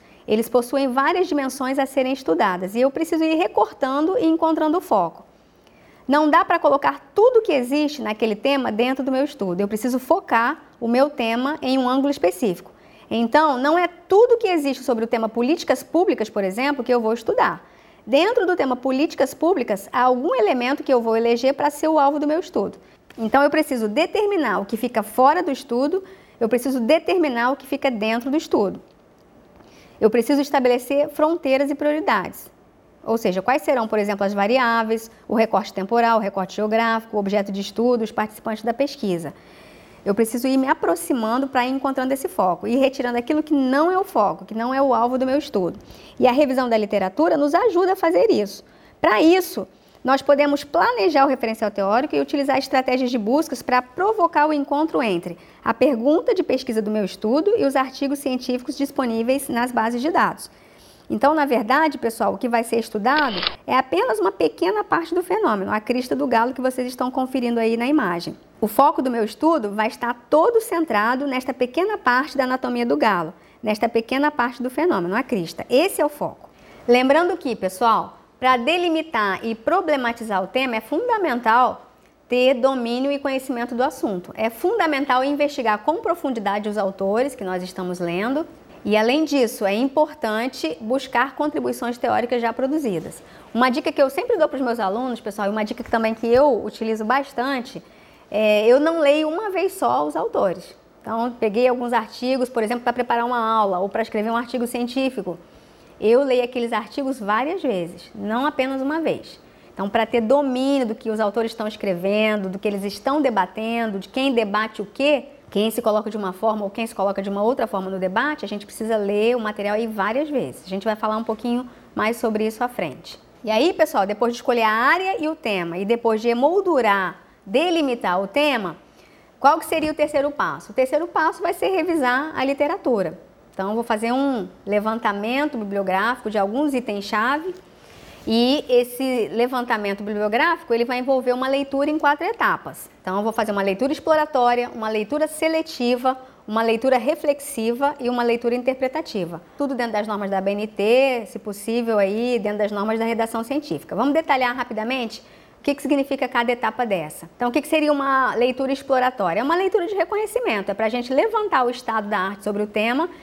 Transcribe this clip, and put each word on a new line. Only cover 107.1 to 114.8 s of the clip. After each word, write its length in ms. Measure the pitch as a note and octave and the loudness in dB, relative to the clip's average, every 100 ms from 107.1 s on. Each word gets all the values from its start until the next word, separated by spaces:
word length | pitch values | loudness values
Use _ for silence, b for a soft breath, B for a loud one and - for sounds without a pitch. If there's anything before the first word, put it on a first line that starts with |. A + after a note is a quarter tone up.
| C4 | -4
várias 440 | G3 G#3+ C#4 F#4+ | -2 -2 -2 -4
vezes, 480 | D#4 F#3+ E3+ F3+ - | -2 -2 -4 -10 -18
não 320 | - G3+ A3+ C#4+ | -10 -4 -2 -2
apenas 360 | C#4+ C4 C4+ | -2 -2 -2
uma 160 | C4+ D#4+ | -2 -2
vez. 400 | D#4 D#3 - - B B B | -2 -4 -6 -20 B B B
Então, 160 | - G3 | -8 -2
pra 160 | A3+ A3 | 0 0
ter 160 | A#3+ | 0
domínio 640 | A3 C#4 C#4 B3+ C4+ C#4 A#3+ | 2 2 2 0 0 0 0
do 80 | |
que 160 | A3 A3+ | -4 -4
os 100 | G#3+ | -2
autores 320 | G#3 A3 A3+ | -2 0 -4
estão 160 | - G#3+ | -4 -8
escrevendo, 800 | - G#3 F3 F#3+ G#3 A3 G#3+ F#3+ | -6 -4 -2 0 2 2 0 -4
do 100 | F#3+ | -4
que 80 | G#3+ | -4
eles 160 | G3+ | -4
estão 360 | G3+ G3 C4+ C#4+ | -6 -4 -2 0
debatendo, 800 | C4+ G#3 F#3 - A3 A#3 A3+ G3 | 2 2 -2 -2 -4 -2 -2 -4
de 120 | F#3+ | -6
quem 240 | - C4+ | -2 0
debate 480 | A#3+ G#3+ G#3 A3 - | 0 0 0 -2 -6